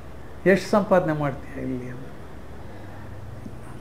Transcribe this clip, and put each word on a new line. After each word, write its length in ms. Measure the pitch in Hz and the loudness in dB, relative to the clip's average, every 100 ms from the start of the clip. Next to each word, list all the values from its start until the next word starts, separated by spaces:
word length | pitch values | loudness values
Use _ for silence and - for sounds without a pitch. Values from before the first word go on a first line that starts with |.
| - - - - 175 | -10 -10 -10 2 6
"ಎಷ್ಟು 240 | 190 - | 6 6
ಸಂಪಾದನೆ 420 | 214 190 185 156 | 4 8 6 6
ಮಾಡ್ತೀಯ 500 | 151 143 127 - 135 | 2 0 -2 -6 -6
ಇಲ್ಲಿ?" 280 | 131 127 123 | -4 -4 -4
ಅಂತ. 160 | 127 135 - - - - - - - - - - - - - - - - - | -8 -10 -10 -12 -12 -12 -10 -10 -10 -10 -10 -10 -10 -10 -10 -10 -10 -10 -2